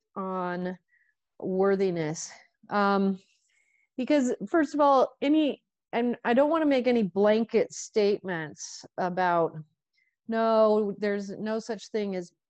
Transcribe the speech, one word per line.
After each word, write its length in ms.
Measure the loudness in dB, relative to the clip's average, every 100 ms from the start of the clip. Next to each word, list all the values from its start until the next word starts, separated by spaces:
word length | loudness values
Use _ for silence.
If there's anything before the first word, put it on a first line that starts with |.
| _ -10
on 600 | -6 -4 -4 -4 -6 -8 _ _ _ _ _ -12
worthiness. 920 | -6 0 2 2 0 0 -4 -6 -10 -18 _ _ -6
Um, 500 | 0 2 2 2 -2 _ _ _ _ _ _ _ -8
because 360 | 0 2 2 -2 -2
first 260 | 0 0
of 60 | 2
all, 360 | 4 4 2 0
any, 420 | 0 2 2 -2 _ _ -8
and 240 | -4 -2 -2 0
I 80 |
don't 160 | 2 4
wanna 160 | 2 2
make 220 | 2 2
any 160 | 2
blanket 680 | 0 2 2 2 2 0 0
statements 1120 | -4 -6 0 0 0 -4 -8 -8 -12 -18 -18 -16 -6
about, 580 | -4 0 0 2 0 -4 -18 _ _ _ _ _ -8
no, 680 | -2 0 4 4 4 0 -2
there's 300 | -4 -4 -6
no 260 | -8 -6 -6
such 300 | -6 -10 -8
thing 260 | -6 -4 -6
as 160 | -8 _